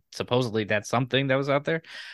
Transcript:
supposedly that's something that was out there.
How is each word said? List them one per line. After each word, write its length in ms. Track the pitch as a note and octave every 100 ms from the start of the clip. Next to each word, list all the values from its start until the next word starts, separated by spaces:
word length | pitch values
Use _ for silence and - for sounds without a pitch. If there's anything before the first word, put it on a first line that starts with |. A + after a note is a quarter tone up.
| _
supposedly 520 | - F#2+ B2 B2 A2
that's 240 | G2+ G#2+ -
something 400 | A#2 C3 C3 C3+
that 80 | C3
was 120 | C#3
out 160 | C#3+
there. 180 | D3 D#3+ - - -